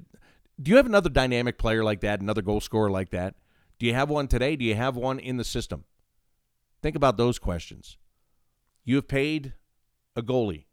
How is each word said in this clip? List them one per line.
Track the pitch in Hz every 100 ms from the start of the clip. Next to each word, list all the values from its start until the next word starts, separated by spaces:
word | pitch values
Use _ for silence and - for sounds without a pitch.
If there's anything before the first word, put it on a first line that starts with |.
| - - _ _ _ -
do | 139
you | 240
have | 254
another | 202 165
dynamic | 131 131 120 123 -
player | 120 113 110
like | 104
that, | 104 104
another | 98 107
goal | 95 104
scorer | - 113 104
like | 95 95
that? | 92 92 - _ _ _ -
Do | 117
you |
have | 120 147
one | 151 135
today? | 120 131 156
Do | 117
you | 107
have | 127 120
one | 127 131
in | 127 127
the | 110
system? | 123 - - - _ _ _ _ _ _ _ _ _
Think | 151 151
about | 139 104
those | 120 120
questions. | - 85 - - - - _ _ _ _ _ _ _ _
You | - 139
have | -
paid | 139 147 156 135 - _ _ _ _ _
a | -
goalie. | 113 127 107 78 -